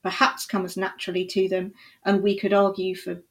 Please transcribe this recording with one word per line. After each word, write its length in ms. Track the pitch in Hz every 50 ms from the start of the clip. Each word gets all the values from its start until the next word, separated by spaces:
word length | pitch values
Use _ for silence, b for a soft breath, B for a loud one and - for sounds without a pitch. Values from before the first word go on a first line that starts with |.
| _
perhaps 420 | 185 180 - 262 247 - - -
come 200 | - - 202 185
as 120 | 175 - 190
naturally 480 | 190 190 - - - - 175 185 185
to 240 | 185 - 196 190 190
them. 240 | 196 185 180 196 B B B B B B B
And 160 | - 202 196 196
we 140 | 202 196 196
could 160 | - 196 202
argue 420 | 202 202 196 196 196 185 185 185
for 260 | 185 - 190 175 175 - _